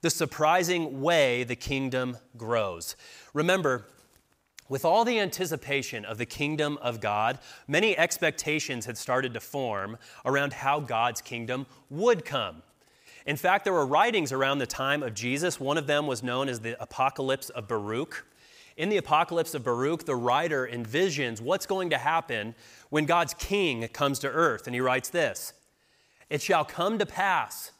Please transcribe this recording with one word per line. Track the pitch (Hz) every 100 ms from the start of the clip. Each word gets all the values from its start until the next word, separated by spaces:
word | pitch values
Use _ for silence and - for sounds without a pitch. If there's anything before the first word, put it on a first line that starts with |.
the | 170
surprising | - 156 - 151 175 170 180 156 135
way | 143 170 135 123
the | 120 123
kingdom | - 135 135 127 127 120 _ 120
grows. | 113 117 101 85 82 - - - -
Remember, | 143 160 190 156 127 101 - _ _ _ _ _ - _
with | 135 160
all | 190 226
the | 233
anticipation | 196 - 180 151 - 139 127 117
of | 104 110
the | 120
kingdom | - 147 151 147 147
of | 120 113
God, | 107 104 110 139 - - -
many | 151 214 165
expectations | 170 - 160 151 - 151 - 127 110
had | 117
started | - 127 131 113
to |
form | - 143 127 104 98 113 - - -
around | 139 143
how | 139 135 147
God's | 139 117 120 117
kingdom | - 120 113 127 135 - _
would | 143 226 220 -
come. | 139 101 80 - _ _ _ - - -
In | 143
fact, | 180 196 202
there |
were | 180 139
writings | 147 226 220 147
around | 131 135 139
the | 127
time | - 135 147
of | 135
Jesus. | 104 120 139 175 -
One | 135 151
of | 143
them | 147 147
was | 123
known | 127 123 139
as | 120
the | 113 120
Apocalypse | 110 - 131 - 135 135 -
of | - 101
Baruch. | 113 104 113 160 - - _ - - - -
In | 175
the | 208
Apocalypse | - 151 165 170 160
of | 151
Baruch, | 123 120 135 165 -
the | 131
writer | 120 127 170 147 123
envisions | 120 110 135 190 143 131 110
what's | 113 190 -
going | 190 180
to | 143
happen | 135 165 - 117 107 117 - - -
when | 151 151
God's | 170 165
king | - - 202 180 120 117
comes | - 143 139
to | 139
earth. | 135 165 107 -
And |
he | 123
writes | 127 127 -
this, | 175 143 95 - - _ _ _ _ _ _ _
"It | 151
shall | - 180
come | 147 - 180 220
to | 202
pass | - 196 175 113 - - _